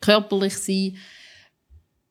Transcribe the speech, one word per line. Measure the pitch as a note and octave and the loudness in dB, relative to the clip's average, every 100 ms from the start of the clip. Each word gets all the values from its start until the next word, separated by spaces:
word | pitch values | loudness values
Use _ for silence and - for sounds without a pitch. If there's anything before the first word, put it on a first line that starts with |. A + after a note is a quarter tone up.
körperlich | - A3 G#3 G3 G3 G3 | 2 2 2 0 0 -2
sein, | - F#3+ F#3+ F#3+ - - - - - _ _ - _ _ _ | -4 -2 -2 -6 -16 -20 -20 -20 -20 _ _ -20 _ _ _